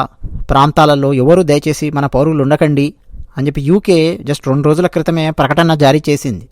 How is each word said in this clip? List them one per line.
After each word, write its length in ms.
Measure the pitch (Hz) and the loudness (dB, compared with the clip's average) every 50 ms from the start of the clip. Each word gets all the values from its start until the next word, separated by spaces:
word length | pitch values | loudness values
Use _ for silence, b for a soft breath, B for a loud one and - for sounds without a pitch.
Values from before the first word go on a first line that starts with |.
| 135 - _ - - - - - - - | 0 -4 _ -14 -14 -12 -10 -8 -4 0
ప్రాంతాలలో 600 | - 135 139 147 147 - 156 151 147 139 139 139 143 131 123 | 2 2 2 4 4 2 2 2 2 2 0 0 0 2 2
ఎవరు 200 | 143 170 185 185 147 | 4 4 4 4 2
దయచేసి 380 | 147 147 - 160 151 - 156 151 147 143 | 0 0 0 -2 -4 -4 -4 -4 -4 -2
మన 80 | 143 135 - | -2 -2 0
పౌరులు 260 | 127 139 160 160 147 135 135 | 0 0 0 0 0 0 0
ఉండకండి 400 | 147 - 170 151 147 139 143 151 - _ _ - - - - - - - | 0 2 2 2 2 0 0 -2 -4 _ _ -20 -18 -18 -18 -14 -10 -6
అని 100 | 139 147 | -6 -4
చెప్పి 140 | 143 156 139 143 | -4 -4 0 0
యూకే 280 | 175 208 - - 185 165 160 165 175 - - 131 | 0 2 2 2 2 2 2 0 -2 -4 -6 -6
just 160 | 143 - - 135 | -6 -4 -2 -2
రెండు 160 | 131 143 143 147 | -2 0 2 2
రోజుల 200 | 151 156 180 175 - | 2 2 0 -2 -2
క్రితమే 300 | 175 156 - 165 165 156 156 160 - | -4 -2 -2 -2 -2 -2 -2 -2 -2
ప్రకటన 360 | 143 131 147 170 170 165 160 147 147 | -2 0 0 0 0 2 2 2 2
జారీ 160 | 135 139 151 - 151 | 2 2 2 0 -2
చేసింది. 360 | 147 139 - 143 110 87 - - | -2 -2 -4 -6 -8 -8 -10 -12